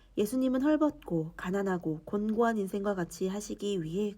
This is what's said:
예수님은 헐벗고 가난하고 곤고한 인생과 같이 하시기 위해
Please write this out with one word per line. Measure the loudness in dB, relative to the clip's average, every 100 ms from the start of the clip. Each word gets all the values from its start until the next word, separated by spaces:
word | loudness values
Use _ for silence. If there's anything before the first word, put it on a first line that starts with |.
| -8 -2
예수님은 | 0 2 2 4
헐벗고 | 4 4 4 0 -2 -2 -2 -6
가난하고 | -2 0 0 0 -2 -4 -4
곤고한 | -2 0 2 2 2
인생과 | -2 -2 -2
같이 | -2 -4 -2 -4
하시기 | -2 -6 -6 -2 -2
위해 | -2 -2 -2